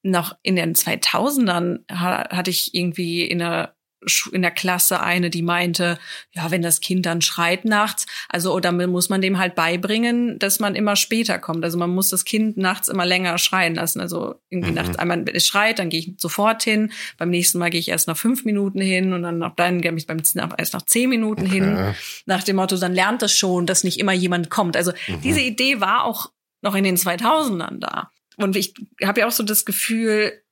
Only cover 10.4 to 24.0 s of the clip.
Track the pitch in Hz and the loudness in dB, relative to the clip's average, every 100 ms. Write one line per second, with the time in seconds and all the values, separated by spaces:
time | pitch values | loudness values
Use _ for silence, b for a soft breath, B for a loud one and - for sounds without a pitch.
10.4 | 202 - 208 190 208 202 - 226 220 185 | -2 0 0 0 0 2 0 0 0 -2
11.4 | - 165 165 170 175 180 190 185 - 214 | -4 -4 -2 -2 0 2 0 0 -2 0
12.4 | 220 214 190 - - 196 180 180 180 175 | 0 0 -2 0 -2 0 0 2 0 0
13.4 | - 190 170 165 165 - 180 170 - - | 0 2 0 0 -2 -4 -4 -4 -6 -10
14.4 | _ 185 175 165 175 - 175 175 - - | _ -4 -2 -2 -2 -2 -2 -2 -2 0
15.4 | - 196 214 220 175 160 165 185 170 - | 2 2 2 0 -2 -4 -6 -6 -6 0
16.4 | 208 220 - 214 214 B B - 170 175 | 0 2 0 2 0 B B -4 0 2
17.4 | 175 180 175 170 165 165 - 160 226 254 | 2 2 0 0 -2 -2 -2 0 0 0
18.4 | 220 208 196 196 190 185 190 180 170 170 | 0 0 0 0 2 2 2 0 -2 -4
19.4 | 165 - 175 180 170 165 156 160 156 - | -4 0 0 2 0 -4 -4 -2 0 0
20.4 | 170 - 165 - - 233 254 240 220 214 | -4 -4 -4 -4 0 2 2 2 0 -2
21.4 | 185 190 190 202 101 98 B B - 185 | 0 2 2 2 0 -2 B B -2 0
22.4 | 196 190 185 185 180 180 190 240 208 - | 2 2 2 0 2 2 2 2 2 2
23.4 | 190 180 175 185 185 - | 2 2 2 2 0 0